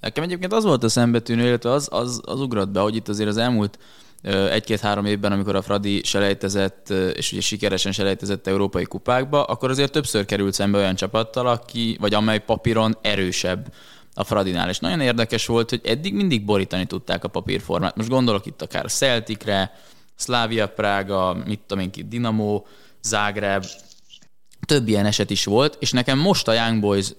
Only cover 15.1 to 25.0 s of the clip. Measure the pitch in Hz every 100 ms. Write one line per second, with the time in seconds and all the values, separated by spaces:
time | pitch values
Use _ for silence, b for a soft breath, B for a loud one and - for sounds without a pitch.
15.1 | 117 113 113 - 117 113 120 - 120 185
16.1 | 202 196 123 104 104 95 92 90 95 -
17.1 | 90 95 - 92 95 - 87 95 - 113
18.1 | 131 123 101 - - - - - - 135
19.1 | 117 110 110 - 98 95 B B B B
20.1 | - - 123 117 113 101 - 104 101 95
21.1 | 95 92 90 - 104 - 98 92 - 101
22.1 | 117 120 110 104 104 B B B B -
23.1 | 107 104 101 104 98 95 - - - -
24.1 | - - - - - - 147 113 104